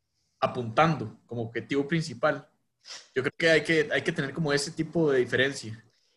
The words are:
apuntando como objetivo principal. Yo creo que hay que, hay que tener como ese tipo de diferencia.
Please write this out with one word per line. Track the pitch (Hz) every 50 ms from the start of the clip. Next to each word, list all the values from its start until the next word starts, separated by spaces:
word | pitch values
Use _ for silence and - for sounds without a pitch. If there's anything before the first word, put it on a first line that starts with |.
| _ _ _ _ _ _ _ _
apuntando | - 131 - 127 120 113 113 151 156 165 156 123 113 107 - - _
como | - 123 120
objetivo | 113 113 - 117 113 - 143 139 143
principal. | 143 175 165 156 160 120 120 - 151 139 139 - _ _ _ _ _ _ _ _ - - - - _ -
Yo | 131
creo | 120 - -
que | - 170 165
hay | 160 156 160
que, | - 165 156 147 -
hay | - 139
que | 123 156
tener | 160 - 143 135
como | 135 156 165 143
ese | 143 143 143 170
tipo | 160 - 160 156 - 175 165 147
de | 139 131
diferencia. | 123 120 127 123 131 139 139 - - 110 113 - - _ _ _ _ _ _